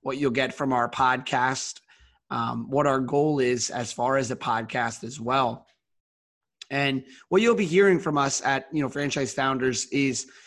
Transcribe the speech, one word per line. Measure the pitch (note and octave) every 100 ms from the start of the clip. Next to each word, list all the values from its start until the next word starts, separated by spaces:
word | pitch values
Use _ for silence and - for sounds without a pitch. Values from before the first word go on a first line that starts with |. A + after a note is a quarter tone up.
what | C#3 C3+
you'll | C#3
get | A#2+ C3
from | - C#3
our | B2 A#2+
podcast, | - B2+ B2+ B2+ C3 B2+ C3 - - _ _ - _ _
um, | B2+ A#2 A#2+ A#2
what | C3+ D3
our | C3+
goal | B2+ C#3+ D3+ D3
is | B2 B2 -
as | A#2+ A#2
far | - B2 C3+
as | A#2+
the | A#2+
podcast | - A2+ A#2 B2+ A#2 A2+
as | A2+ -
well. | A#2 C3+ B2 A2+ _ _ _ _ _ _ _ _ _ _ -
And | C#3 C#3 C3 C3 - _
what | F#3
you'll | A#3 G#3+
be | F#3
hearing | F3 G3+ F3
from | E3 C#3+
us | C#3 -
at, | - C3+ -
you | D#3
know, | C3+
Franchise | C#3+ C#3+ C#3+ C3
Founders | - C3+ C3+ C3 A#2+ -
is | C#3 C#3 A#2+ - -